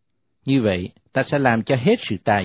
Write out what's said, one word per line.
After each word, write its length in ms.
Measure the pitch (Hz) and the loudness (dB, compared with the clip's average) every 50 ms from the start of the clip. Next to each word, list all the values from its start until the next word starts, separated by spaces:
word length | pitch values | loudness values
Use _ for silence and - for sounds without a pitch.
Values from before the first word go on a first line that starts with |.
| _ _ _ _ _ _ _ _ _ | _ _ _ _ _ _ _ _ _
Như 180 | 131 135 135 113 | 0 0 2 2
vậy, 280 | 104 92 90 90 - - _ _ _ - | 2 0 -2 -4 -8 -12 _ _ _ -4
ta 120 | 131 127 - | -4 -2 0
sẽ 80 | 151 143 | -2 0
làm 240 | 135 127 117 113 110 | 2 2 2 0 0
cho 140 | - 139 | -2 -2
hết 220 | 123 123 190 233 240 - - | 0 2 0 0 0 -2 -6
sự 80 | 113 90 - | -8 -4 -2
tà 200 | - 104 101 92 | 0 0 0 0